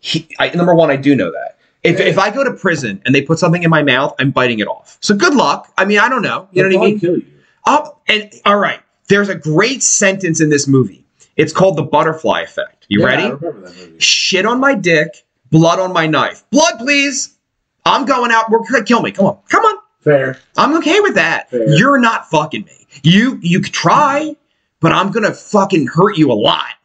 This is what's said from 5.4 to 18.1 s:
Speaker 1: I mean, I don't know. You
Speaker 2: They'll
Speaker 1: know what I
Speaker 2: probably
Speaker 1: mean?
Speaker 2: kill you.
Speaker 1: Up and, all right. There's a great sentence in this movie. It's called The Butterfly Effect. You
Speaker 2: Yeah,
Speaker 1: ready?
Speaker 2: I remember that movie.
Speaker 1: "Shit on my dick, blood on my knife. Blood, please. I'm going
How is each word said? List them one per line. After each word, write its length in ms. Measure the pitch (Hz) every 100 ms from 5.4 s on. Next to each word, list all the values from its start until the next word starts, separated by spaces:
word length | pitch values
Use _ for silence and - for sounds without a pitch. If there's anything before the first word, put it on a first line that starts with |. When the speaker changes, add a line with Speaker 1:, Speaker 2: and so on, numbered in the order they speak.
| 147 190 - -
Speaker 1:
I 60 |
mean, 140 | 190 208
I 100 | 220
don't 140 | 254
know. 260 | 160 117 -
You 100 | 180
Speaker 2:
They'll 80 | 190
Speaker 1:
know 60 | 190
what 80 | 190
I 40 |
Speaker 2:
probably 20 |
Speaker 1:
mean? 80 | 214
Speaker 2:
kill 160 | 175 170
you. 100 | - _ _ _ -
Speaker 1:
Up 340 | 285 302 - -
and, 220 | 214 202 -
all 140 | 208 202
right. 200 | 175 120 _ _ _
There's 200 | 202 202
a 60 |
great 480 | 175 156 156 220 262
sentence 580 | - - 196 190 180 160
in 100 | 156
this 180 | 143 139
movie. 360 | 135 107 - _ _ _ -
It's 160 | 151
called 240 | - 190 160
The 60 |
Butterfly 600 | - 147 156 - 110 85
Effect. 440 | 85 - - _ _
You 120 | 104
Speaker 2:
Yeah, 60 | 127
Speaker 1:
ready? 160 | 135
Speaker 2:
I 40 | 196
remember 300 | - 165 117
that 140 | 90 92
movie. 220 | 90 82
Speaker 1:
"Shit 480 | - - - 180 202
on 140 | 247
my 140 | 277
dick, 500 | 269 170 165 165 - _ _ _
blood 300 | 160 165 170
on 120 | 185
my 140 | 175 160
knife. 380 | 147 113 - _
Blood, 240 | 254 330 330
please. 560 | 247 285 277 269 - _ _ _ _ _
I'm 200 | 165 208
going 260 | 277